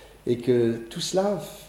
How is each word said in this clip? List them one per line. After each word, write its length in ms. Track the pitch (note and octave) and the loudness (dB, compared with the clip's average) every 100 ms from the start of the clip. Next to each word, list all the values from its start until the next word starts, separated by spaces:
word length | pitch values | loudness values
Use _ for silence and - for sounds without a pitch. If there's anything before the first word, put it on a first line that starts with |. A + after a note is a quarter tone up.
| - - - | -20 -8 -2
et 120 | A#2+ | 0
que 340 | B2+ A#2+ A#2 A2+ - | 4 4 4 0 -6
tout 100 | F3 | -8
cela 400 | - F#3 G3+ F#3 D3+ - | -2 0 0 -2 -6 -16